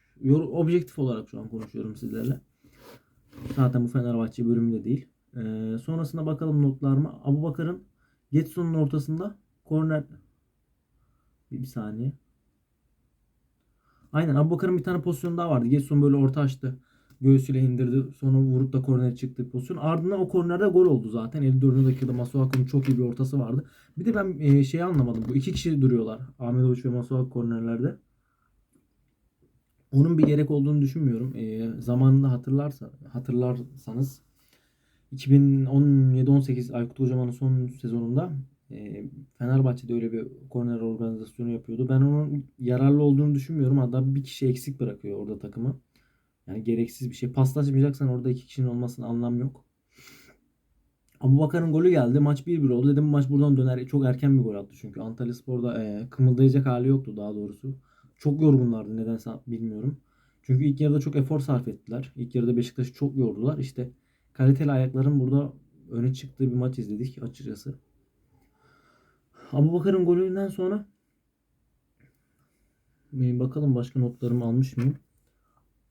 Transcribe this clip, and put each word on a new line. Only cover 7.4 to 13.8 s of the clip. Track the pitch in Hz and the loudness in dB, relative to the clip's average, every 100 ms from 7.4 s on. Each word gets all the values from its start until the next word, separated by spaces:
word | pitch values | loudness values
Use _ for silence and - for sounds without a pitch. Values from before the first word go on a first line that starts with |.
| 160 143 165 180 - _ _ _ _ | 0 -4 -6 -8 -12 _ _ _ _
Getson'un | 143 160 - 170 | -2 -2 -4 -2
ortasında | 160 147 151 139 156 202 - _ _ | 0 0 -2 -4 -6 -8 -12 _ _
korner... | _ 156 156 156 - - _ _ _ _ _ _ _ _ _ _ _ _ _ | _ -2 0 -2 -6 -16 _ _ _ _ _ _ _ _ _ _ _ _ _
Bir, | 135 | -12
bir | 131 | -10
saniye. | - 107 110 127 143 _ _ _ _ _ _ _ _ _ _ _ _ _ _ _ _ | -10 -10 -8 -8 -8 _ _ _ _ _ _ _ _ _ _ _ _ _ _ _ _